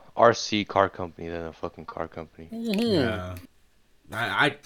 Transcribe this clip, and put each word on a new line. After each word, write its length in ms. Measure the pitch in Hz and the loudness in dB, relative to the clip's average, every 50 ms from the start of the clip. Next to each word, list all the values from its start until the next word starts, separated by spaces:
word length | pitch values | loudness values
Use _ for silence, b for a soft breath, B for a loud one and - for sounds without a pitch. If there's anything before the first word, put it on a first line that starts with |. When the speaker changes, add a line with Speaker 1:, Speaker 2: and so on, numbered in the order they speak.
| - - - | -6 -6 2
Speaker 1:
R 180 | - 110 117 113 | 6 8 8 8
C 300 | - - - - 104 101 | 6 2 -2 0 0 0
car 260 | - - 98 98 90 | 2 4 4 4 4
company 380 | - - 92 87 85 - 85 82 | 2 -4 -8 -10 -10 -10 -10 -10
than 140 | 85 85 | -8 -8
a 120 | 82 82 80 | -8 -10 -10
fucking 320 | - - 87 - - 80 | -10 -10 -10 -10 -12 -14
car 220 | 78 - - 85 80 | -12 -10 -8 -8 -8
company. 420 | - 85 82 78 - - 80 80 226 | -10 -12 -14 -14 -16 -18 -16 -14 -12
Speaker 2:
Mm-hmm. 260 | 226 233 233 208 196 233 233 208 | -8 -4 -2 -2 0 0 0 2
Speaker 3:
Yeah. 420 | 165 131 117 92 90 90 92 92 90 - - _ _ _ _ _ _ _ _ _ _ _ - | 2 2 0 -2 -4 -6 -8 -10 -12 -14 -18 _ _ _ _ _ _ _ _ _ _ _ -10
I, 340 | 104 107 117 - 95 101 131 147 | -6 -6 -4 -2 0 2 2 2
I, 80 | - - - | 0 -2 -8